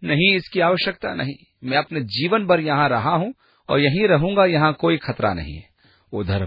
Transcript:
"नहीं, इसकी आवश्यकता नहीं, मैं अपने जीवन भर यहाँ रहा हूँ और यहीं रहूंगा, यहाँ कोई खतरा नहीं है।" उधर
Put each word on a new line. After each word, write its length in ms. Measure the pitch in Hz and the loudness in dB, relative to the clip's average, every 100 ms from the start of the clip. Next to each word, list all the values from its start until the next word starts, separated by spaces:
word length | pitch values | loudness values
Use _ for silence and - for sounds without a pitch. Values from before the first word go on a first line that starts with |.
"नहीं, 320 | 165 151 190 190 | -2 2 2 2
इसकी 240 | - 185 | -2 0
आवश्यकता 560 | 170 180 - 185 - 123 | 2 2 -2 -6 -8 -6
नहीं, 200 | 135 147 _ _ | -6 -8 _ _
मैं 140 | 127 139 | -4 -2
अपने 240 | 151 160 | -2 -6
जीवन 440 | 113 104 165 220 190 | -6 -4 -2 0 2
भर 140 | 170 | 0
यहाँ 300 | 156 143 143 | 2 0 2
रहा 260 | 120 120 165 | 0 0 -2
हूँ 180 | 202 - _ _ - | -2 -8 _ _ -4
और 100 | 143 | 0
यहीं 280 | 143 165 214 | 2 2 2
रहूंगा, 380 | 156 170 202 190 | 2 2 2 4
यहाँ 280 | 160 156 | 4 2
कोई 240 | 147 170 165 | 2 0 0
खतरा 360 | - 123 107 | -2 -2 -2
नहीं 220 | 90 76 76 | -2 -8 -12
है।" 140 | - _ _ _ _ | -16 _ _ _ _
उधर 320 | 104 95 98 | -6 -2 -2